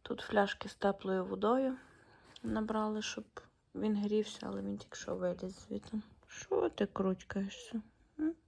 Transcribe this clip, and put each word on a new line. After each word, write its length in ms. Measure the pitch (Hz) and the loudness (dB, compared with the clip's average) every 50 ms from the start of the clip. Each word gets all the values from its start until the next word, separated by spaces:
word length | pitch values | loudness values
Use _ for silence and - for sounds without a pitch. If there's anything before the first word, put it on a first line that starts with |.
Тут 180 | _ - - - | _ -6 -6 -6
фляшки 500 | - - 214 208 196 196 - - - 202 | -4 4 6 6 6 6 2 -6 -8 -12
з 60 | - | -6
теплою 500 | _ - 196 196 196 - 190 190 185 180 | _ 2 2 2 2 0 0 0 0 0
водою 520 | 190 190 190 202 214 247 262 269 262 262 - - - - - - - - - - - - - - | 0 0 2 4 4 4 4 4 2 0 -4 -10 -20 -20 -20 -20 -20 -20 -20 -20 -20 -18 -8 -4
набрали, 580 | 226 220 220 214 214 220 220 214 214 214 214 | 0 0 0 0 0 0 0 2 2 0 -2
щоб 240 | 208 - - 220 214 - _ - - - _ _ _ _ _ | -2 -4 -6 -6 -10 -10 _ -18 -18 -18 _ _ _ _ _
він 200 | - 196 214 214 | -2 2 2 2
грівся, 440 | 202 208 208 208 214 208 208 - - | 2 2 4 4 2 2 2 -4 -6
але 200 | - - 202 196 | -6 -4 -4 -2
він 160 | 196 202 202 | -2 -2 -4
тільки 180 | 202 - - - | -4 -6 -10 -12
що 200 | - - - 180 | -10 -4 -4 -2
виліз 500 | 185 180 180 180 185 190 185 190 - - | 0 0 -2 -2 -2 -6 -8 -8 -10 -10
звідти. 340 | - 208 202 - - - 214 - - - - - | -8 -8 -8 -6 -4 -6 -6 -6 -8 -20 -20 -20
Що 420 | - - - - - - - 359 339 | -18 -16 -16 -4 0 2 4 4 2
ти 160 | - - 208 | 2 2 0
крутькаєшся? 960 | - - - 190 190 185 185 - - - 202 196 196 - - - - - 226 220 - _ _ - _ _ - | 0 2 0 2 2 2 0 -4 -6 -4 -2 -2 -2 -6 -10 -14 -6 -6 -6 -6 -8 _ _ -20 _ _ 0
М? 140 | 311 320 330 - _ | 0 0 0 -2 _